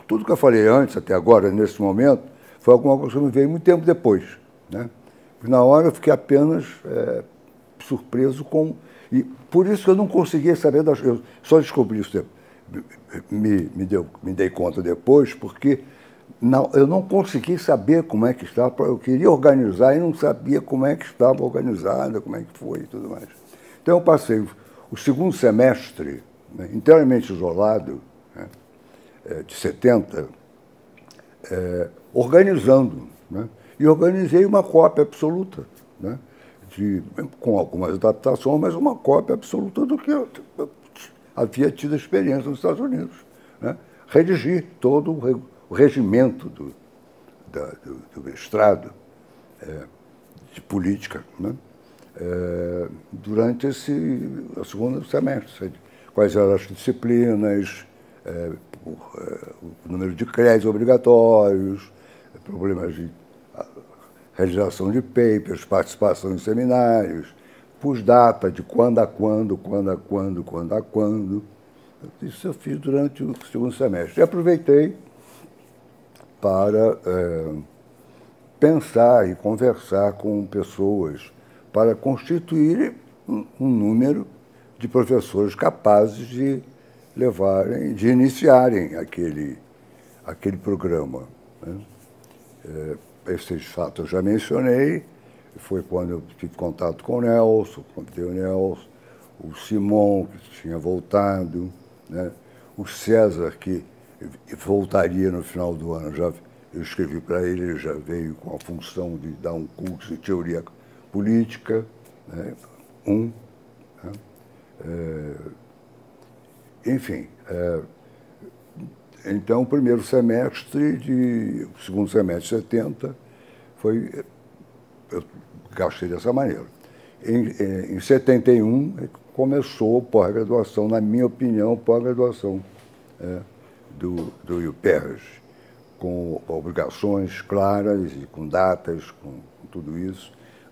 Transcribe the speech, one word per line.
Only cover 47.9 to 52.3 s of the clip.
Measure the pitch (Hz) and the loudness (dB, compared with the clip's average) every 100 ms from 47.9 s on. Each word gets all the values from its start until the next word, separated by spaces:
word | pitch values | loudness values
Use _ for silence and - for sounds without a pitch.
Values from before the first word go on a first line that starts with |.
| 65 - | -18 -18
do | - | -18
mestrado, | 67 65 - 107 104 95 - - _ _ _ _ _ _ | -16 -16 -4 2 4 4 -2 -20 _ _ _ _ _ _
é, | - 78 - _ _ _ _ - - | -16 -16 -16 _ _ _ _ -20 -20
de | - | -20
política, | - 101 90 101 - 80 - - | -8 -4 -2 -4 -8 -16 -16 -12
né? | 95 131 - _ _ _ - - | -10 -10 -16 _ _ _ -20 -12
É, | 87 | -8